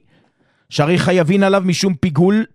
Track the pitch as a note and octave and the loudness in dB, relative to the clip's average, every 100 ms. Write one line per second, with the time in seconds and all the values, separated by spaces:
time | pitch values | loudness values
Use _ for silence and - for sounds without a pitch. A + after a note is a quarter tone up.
0 | - _ _ _ _ _ _ - D3 F3 | -8 _ _ _ _ _ _ -4 0 0
1 | C#3 F#3 D#3 G3 G3 G3 F#3 E3+ F#3+ E3+ | 0 0 2 2 2 0 0 -2 -2 -2
2 | F3+ C#3+ F3+ G#3+ A3 | -4 0 2 2 -2